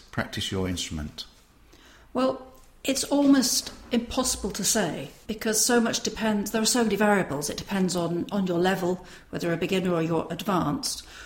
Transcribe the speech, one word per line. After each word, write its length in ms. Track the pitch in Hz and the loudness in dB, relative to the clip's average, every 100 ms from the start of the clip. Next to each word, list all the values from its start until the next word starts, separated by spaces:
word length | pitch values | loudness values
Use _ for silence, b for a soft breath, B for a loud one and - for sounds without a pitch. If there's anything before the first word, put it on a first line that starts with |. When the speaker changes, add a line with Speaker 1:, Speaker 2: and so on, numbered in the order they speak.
| - | -8
Speaker 1:
practice 380 | - - - - | -6 -6 -4 -4
your 200 | 98 92 | -2 -2
instrument. 560 | 85 - 78 73 - - - _ _ - b b b b | -4 -6 -6 -8 -10 -16 -18 _ _ -20 b b b b
Speaker 2:
Well, 280 | 247 262 262 - - - - - | -2 0 -2 -8 -20 -20 -8 -2
it's 180 | 269 | -2
almost 720 | - 285 285 277 233 - - - - | 2 4 6 6 4 0 -4 -10 -2
impossible 600 | 240 233 - - - 208 | -2 0 -2 0 -2 -4
to 120 | - | -2
say 460 | 196 226 175 139 135 - - | 0 2 0 -4 -10 -12 -10
because 360 | 214 226 220 | -4 -2 2
so 180 | - 240 | 4 4
much 180 | 233 - | 4 0
depends, 500 | 220 - 220 214 196 | -4 -2 0 0 0
there 100 | 226 | 0
are 40 | 220 | 2
so 180 | 247 | 2
many 120 | 226 196 | 2 4
variables. 540 | 214 202 170 139 151 | 4 4 2 -4 -4
It 80 | - | -6
depends 400 | - 196 185 180 | -4 0 2 0
on, 300 | 170 170 175 | 0 -2 -2
on 160 | 202 185 | -2 0
your 120 | 170 | 2
level, 460 | 180 190 180 180 B B B | 2 2 0 -2 B B B
whether 180 | 170 170 | -4 -2
you're 80 | 165 | 0
a 20 | |
beginner 340 | 151 190 185 | 0 0 2
or 80 | 170 | 2
you're 260 | 160 165 - | 2 0 -2
advanced. 760 | 165 - 185 143 151 - - - B | -4 0 0 0 -2 -4 -8 -10 B